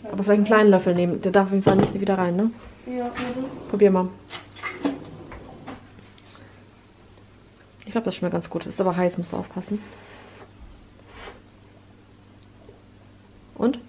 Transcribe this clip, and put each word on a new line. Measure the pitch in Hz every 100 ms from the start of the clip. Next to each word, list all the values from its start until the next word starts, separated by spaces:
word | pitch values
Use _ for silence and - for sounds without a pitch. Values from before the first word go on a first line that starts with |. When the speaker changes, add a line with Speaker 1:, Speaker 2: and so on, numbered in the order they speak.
Speaker 1:
Ja, | -
Speaker 2:
Aber | 190
vielleicht | 202 208
einen |
Speaker 1:
das | 208
Speaker 2:
kleinen | 220 214
Löffel | 185 185
nehmen. | 175 175 -
Der | 190
darf | 190 190
auf |
jeden | 196
Fall | 196
nicht | 196 202 196
wieder | 196 190
rein, | 180 175
ne? | 226 233 - - 240
Speaker 1:
Ja, | 247
warte. | 240 247 247 247 262 - -
Speaker 2:
Probier | 202 202
mal. | 185 180 - - - - - - - 285 - - - - - - - - - - - - - - - - - - - - - - - - - - - - -
Ich | -
glaub, | 226
das | 226
schmeckt | - 175
ganz | 170 -
gut. | 170
Ist | - -
aber | 185
heiß, | 175 180 175
musst | 175
du | -
aufpassen. | 180 185 - 208 - - - - - - - - - - - - - - - - - - - - - - - - - - - - - - - - - - - - -
Und? | - 226 277